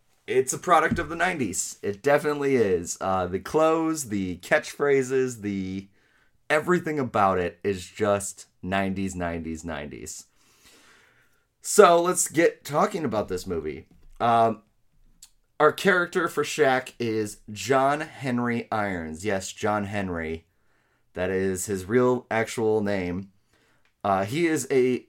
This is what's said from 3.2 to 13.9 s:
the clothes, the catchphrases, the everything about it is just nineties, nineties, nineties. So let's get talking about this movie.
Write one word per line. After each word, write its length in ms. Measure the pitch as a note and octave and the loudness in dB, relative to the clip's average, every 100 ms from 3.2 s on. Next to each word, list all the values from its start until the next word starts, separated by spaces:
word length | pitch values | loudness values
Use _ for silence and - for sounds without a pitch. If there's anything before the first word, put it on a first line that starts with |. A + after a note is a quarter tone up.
| F2+ | 0
the 120 | F#2+ | -4
clothes, 720 | - D#3 D#3+ E3 D#3+ D#3 A#2+ | -2 2 2 2 0 -4 -4
the 300 | G2+ F#2 F2+ | -4 -4 -6
catchphrases, 1000 | - D3+ - - C#3+ C#3 B2+ C3 C3 A#2 | 0 -2 -2 -2 2 2 2 0 -2 -4
the 480 | G#2 G2 F#2+ F#2+ G2 _ _ _ _ _ - | -6 -4 -6 -8 -12 _ _ _ _ _ -2
everything 500 | D3+ D3+ F3+ D#3+ D3+ | 0 2 0 0 -4
about 400 | A#2+ A2 G2 F#2 | -2 2 2 2
it 180 | F2 - | -2 -4
is 240 | G2+ F#2+ - | -4 -4 -6
just 600 | - G#2 G2+ - - - _ | -2 0 0 -2 -12 -20 _
nineties, 540 | F2+ G2 F#2+ F#2+ F#2+ F2+ | -4 -2 -2 -2 -4 -4
nineties, 480 | F2 E2+ D#2+ D#2+ | -6 -6 -8 -10
nineties. 640 | E2 D2 D2 B1 C2 - - _ _ _ _ _ _ _ _ _ _ _ _ _ | -8 -10 -10 -14 -14 -16 -18 _ _ _ _ _ _ _ _ _ _ _ _ _
So 400 | - - F#3 E3+ | 0 8 8 8
let's 260 | F3 E3+ - | 4 0 0
get 380 | D3 E3 - - | 4 4 2 -4
talking 400 | D3 G#3 F3+ C#3+ | 0 0 0 -2
about 240 | G#2 F#2+ | -2 -4
this 180 | F2+ F#2+ | -6 -4
movie. 380 | E2 D2+ C2+ - | -6 -6 -10 -14